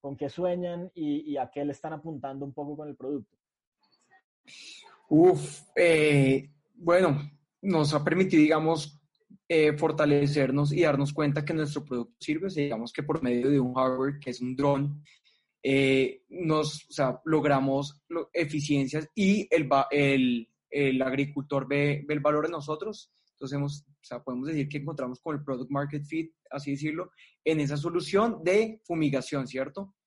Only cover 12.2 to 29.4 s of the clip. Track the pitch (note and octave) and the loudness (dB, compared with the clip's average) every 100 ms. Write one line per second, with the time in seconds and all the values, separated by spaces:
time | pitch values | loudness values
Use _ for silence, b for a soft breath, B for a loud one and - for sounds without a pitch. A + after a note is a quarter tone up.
12.2 | - D#3 F#3+ E3+ C#3+ A2 A#2+ - D3 D#3 | -6 -4 -4 -2 -2 -2 -6 -8 -4 -2
13.2 | C3 A#2+ C3 C#3+ B2+ B2+ C3 C3 C3+ C#3+ | 0 0 4 4 2 0 0 0 -2 -4
14.2 | - B2 B2 B2+ C#3+ C#3 D3 D3 b b | -8 -6 -6 0 0 2 0 -4 b b
15.2 | b b b _ - C3+ C3+ C3+ C3 - | b b b _ 0 2 4 4 2 -2
16.2 | _ - D#3+ D#3 D3+ - - - C3 A#2+ | _ -6 0 0 0 -6 -12 -2 -2 -2
17.2 | D#3+ D#3 C#3+ C#3 C3+ C3+ C#3+ - _ E3+ | 0 2 4 2 2 0 -4 -12 _ -8
18.2 | - - D#3 D#3 D3 C#3+ C3 D3+ D3+ - | -6 -4 -2 -2 0 0 0 -4 -6 0
19.2 | F#3+ G#3 - E3 C#3+ C#3 C3 D3 C#3 C#3 | 2 2 2 0 2 2 2 2 2 4
20.2 | B2+ A#2+ A2+ _ _ C#3+ C#3 C3 C3 C3+ | 2 0 -6 _ _ -2 0 0 -2 -2
21.2 | C#3+ C#3+ - C#3 C3+ C#3+ C#3+ C#3+ C#3+ D3+ | -4 -6 -4 -4 -2 0 0 -2 -4 -2
22.2 | D3 D3+ E3 E3+ D3 D3+ G#3 G#3 - _ | 0 0 -2 -6 -6 -8 -8 -12 -18 _
23.2 | _ _ C3+ C#3+ C#3+ C#3+ _ _ - B2 | _ _ -8 -4 -4 -6 _ _ -14 -12
24.2 | C3 B2 C#3 D#3 C#3+ C#3+ C#3 D3 B2+ B2 | -8 -8 -4 -4 -4 -6 -8 -8 -8 -8
25.2 | E3+ D3 C#3+ B2+ B2 C#3 C#3+ D3 D3 D#3+ | -8 -8 -6 -8 -4 -4 -4 -8 -6 -8
26.2 | D#3+ _ _ C#3 C#3+ C#3+ D3+ D#3 F3+ b | -8 _ _ -10 -6 -4 -4 -6 -10 b
27.2 | b b D#3 D#3+ C#3+ D3 E3 E3+ D3 G3 | b b 0 0 0 -2 -4 -4 0 2
28.2 | A#3 D#3 D#3+ G3+ A3+ - _ E3 D3+ C#3 | 2 0 2 2 2 -6 _ -2 0 0
29.2 | B2+ C#3+ | -2 -6